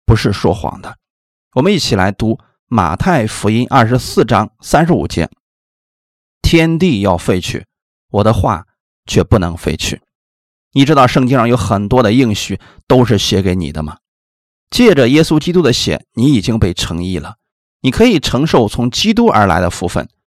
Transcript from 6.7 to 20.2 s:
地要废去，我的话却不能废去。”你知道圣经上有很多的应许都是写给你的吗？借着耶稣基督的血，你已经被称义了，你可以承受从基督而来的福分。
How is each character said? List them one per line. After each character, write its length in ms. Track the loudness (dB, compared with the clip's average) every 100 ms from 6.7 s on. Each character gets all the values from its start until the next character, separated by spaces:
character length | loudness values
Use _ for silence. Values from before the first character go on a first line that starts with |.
| 0
地 220 | 0 0
要 160 | 0 0
废 240 | -2 -4
去， 240 | -4 -10 -14 _ _ _ _
我 140 | 0
的 80 | 0
话 340 | 0 -2 -4 -8 _ _ _ -4
却 160 | -2
不 160 | 2 0
能 180 | 0 -6
废 200 | -6 -6
去。” 240 | -6 -10 _ _ _ _ _ _ _
你 100 | 0
知 100 | 4
道 120 | 4 4
圣 220 | 2 2
经 100 | 2
上 100 | 2
有 80 | 0
很 320 | 0 -2 0
多 140 | 0
的 100 | 2
应 220 | 2 2
许 260 | -2 -6 -10 -12 _ 0
都 160 | 2
是 140 | 4 0
写 220 | 0 0
给 140 | 0
你 180 | -2 -4
的 120 | -8
吗？ 140 | -10 -12 _ _ _ _ _ _ _
借 260 | 2 4
着 140 | 4 4
耶 140 | 4
稣 160 | 2 0
基 140 | 0
督 100 | 2
的 100 | 2
血， 320 | 0 -2 -6 -6
你 200 | -2 2
已 60 | 2
经 180 | 0 -2
被 160 | -2
称 300 | -2 -6 -6
义 140 | -6 -8
了， 180 | -10 -18 _ _ _ _
你 100 | -2
可 120 | 2
以 140 | 2 2
承 260 | -2 -2
受 220 | 0 2 0
从 240 | -2 -4
基 240 | -2 -2
督 120 | 0 2
而 200 | 2 2
来 140 | 0
的 100 | -2
福 160 | -4 -6
分。 220 | -6 -8 _